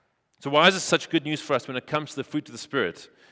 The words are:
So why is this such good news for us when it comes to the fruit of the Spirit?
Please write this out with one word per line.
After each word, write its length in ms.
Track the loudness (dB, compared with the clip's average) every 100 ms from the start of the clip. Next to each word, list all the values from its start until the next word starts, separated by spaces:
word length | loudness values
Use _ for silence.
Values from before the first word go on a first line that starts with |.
| _ _ _ _
So 60 | -2
why 200 | 6 6
is 40 |
this 120 | 6
such 260 | 2 -2 0
good 140 | -2
news 180 | -2 -6
for 100 | -4
us 160 | -4 -4
when 80 | -10
it 100 | -6
comes 240 | -6 -6
to 60 | -10
the 80 |
fruit 240 | -8 -8 -8
of 40 |
the 60 | -14
Spirit? 520 | -8 -4 -4 -6 -18 _ _